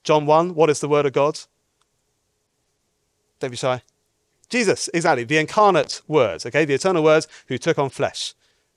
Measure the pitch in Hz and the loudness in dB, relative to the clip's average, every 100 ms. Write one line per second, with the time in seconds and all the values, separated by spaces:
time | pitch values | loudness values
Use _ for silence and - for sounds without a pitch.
0 | - 151 147 156 180 160 160 139 147 147 | 0 0 4 2 2 2 0 0 0 0
1 | 143 139 147 - - _ _ _ _ _ | 0 0 -2 -2 -14 _ _ _ _ _
2 | _ _ _ _ _ _ _ _ _ _ | _ _ _ _ _ _ _ _ _ _
3 | _ _ _ _ 131 120 135 127 - _ | _ _ _ _ -10 -6 -4 -6 -10 _
4 | _ _ _ _ _ 247 196 - - 170 | _ _ _ _ _ -2 0 -2 -4 -2
5 | 170 127 120 156 151 - 202 165 - - | 0 0 0 -2 0 2 4 4 0 -8
6 | - 151 107 80 120 147 151 135 190 175 | -2 2 2 -2 -4 0 0 0 0 2
7 | 156 156 - - - 127 170 151 135 - | 4 4 0 -12 -10 -4 -2 -2 -4 -4
8 | 117 - - - _ _ _ | -6 -6 -12 -14 _ _ _